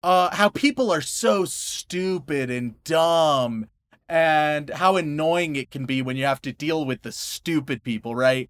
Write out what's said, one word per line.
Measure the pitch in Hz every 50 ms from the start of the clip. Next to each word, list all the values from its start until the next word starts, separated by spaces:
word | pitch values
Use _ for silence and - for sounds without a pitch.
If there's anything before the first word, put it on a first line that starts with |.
| -
uh, | 175 185 185 180 180 185
how | 185 208 208
people | - - - 285 - - 262 220 175
are | 156
so | 135 - - - - 226 214 202 185
stupid | 156 - - - - - - - _ - 180 185 190 185 180 135 - 151 139 131 123
and | 123 123 123 120 113 _ _
dumb | - 160 160 165 170 165 165 160 156 143 135 123 120 117 110 110 - _ _ _ _ - _ _ _
and | 165 165 165 160 156 151 151 151 151 147 147 143
how | - 139 175 185 196
annoying | 190 165 151 147 151 156 160 170 175 175 160 147
it | 139 127 - -
can | 139 135
be | 123 135 131 131
when | 127 127
you | 135 131
have | 139 135 - -
to | 139 117
deal | _ 147 156 160 160 151
with | 131 127 - -
the | - -
stupid | - - - - - _ - 165 151 135 135 139 110 _
people, | 127 113 107 - 117 117
right? | 120 127 131 131 131 123 -